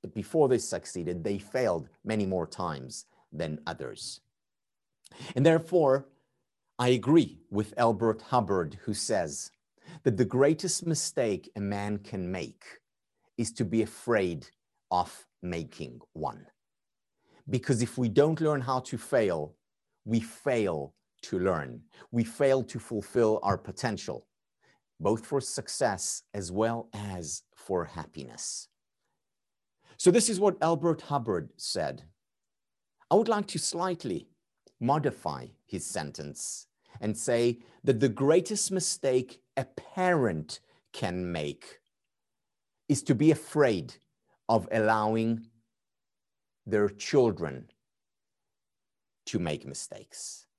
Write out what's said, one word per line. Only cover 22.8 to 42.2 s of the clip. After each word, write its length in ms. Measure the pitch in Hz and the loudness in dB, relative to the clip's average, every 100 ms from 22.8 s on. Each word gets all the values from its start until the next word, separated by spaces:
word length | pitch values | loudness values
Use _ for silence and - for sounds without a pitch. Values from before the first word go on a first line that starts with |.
| - 107 101 127 113 107 | -6 -6 -2 2 4 4
our 160 | 98 92 | 2 0
potential, 680 | - - 120 101 - 64 _ _ _ _ _ _ _ _ | -2 -4 -4 -2 -6 -10 _ _ _ _ _ _ _ _
both 260 | 101 110 - | 0 0 0
for 140 | 139 | -4
success 840 | 131 - - - 123 95 - - _ | -2 -8 -8 0 0 0 -6 -8 _
as 180 | 104 87 | -10 -4
well 360 | 95 113 117 - | 0 0 0 -8
as 500 | 104 101 92 76 - _ _ | -10 -8 -8 -8 -10 _ _
for 280 | - 92 | -4 -4
happiness. 840 | 80 82 78 - 64 57 - - - _ _ _ _ _ _ _ _ _ _ _ _ - | 0 -4 -4 -10 -14 -10 -8 -8 -12 _ _ _ _ _ _ _ _ _ _ _ _ 4
So 140 | 180 | 6
this 180 | 208 226 | 6 4
is 100 | 185 | 2
what 200 | 202 - | 2 4
Elbert 400 | 160 165 165 160 | 2 2 2 0
Hubbard 480 | - 143 113 90 76 - | -2 -2 0 -2 -2 -10
said. 480 | - 92 71 69 - _ _ _ _ _ _ _ _ _ _ | -6 -4 -4 -6 -16 _ _ _ _ _ _ _ _ _ _
I 60 | 185 | 4
would 120 | 226 | 4
like 180 | 208 202 | 0 0
to 100 | - | -4
slightly 680 | - 170 185 175 120 85 - _ _ _ _ _ | -4 -2 -4 -4 -4 -6 -8 _ _ _ _ _
modify 680 | 117 151 143 - 82 69 58 _ _ | 2 2 2 -2 -6 -6 -12 _ _
his 180 | 95 | -10
sentence 840 | - 98 73 - 71 71 - - - _ _ - | -6 -6 -6 -10 -12 -10 -12 -12 -16 _ _ -8
and 160 | 107 107 | -6 -4
say 440 | - 120 120 120 - _ | -2 2 2 0 -12 _
that 160 | 135 113 | 0 2
the 80 | 131 | 2
greatest 600 | 110 135 170 - 208 - | 2 4 4 2 -4 -2
mistake 720 | 190 170 - 135 127 131 - _ - | -2 -2 -2 0 0 -2 -14 _ -8
a 80 | |
parent 960 | 127 - - - 185 165 120 80 78 - _ _ _ | -6 -12 -12 -2 2 4 2 0 -6 -14 _ _ _
can 400 | - 95 90 90 | -6 -4 -4 -4
make 480 | 85 73 71 - - _ _ _ _ | -4 -4 -8 -16 -20 _ _ _ _